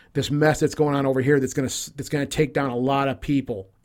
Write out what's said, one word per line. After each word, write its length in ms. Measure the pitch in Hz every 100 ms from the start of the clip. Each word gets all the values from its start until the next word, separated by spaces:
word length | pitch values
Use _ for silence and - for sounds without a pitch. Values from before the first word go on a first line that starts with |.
| _
this 180 | 143 131
mess 300 | 147 151 143
that's 120 | 151
going 220 | - 151 143
on 100 | 139
over 160 | 131
here 180 | 131 143
that's 140 | 131
gonna 140 | 143 127
s-, 240 | - - -
that's 140 | 131
gonna 160 | 147 135
take 300 | - 143 143
down 160 | 139
a 40 | 120
lot 320 | 127 139 139
of 140 | 123
people, 480 | - 139 - 107 - _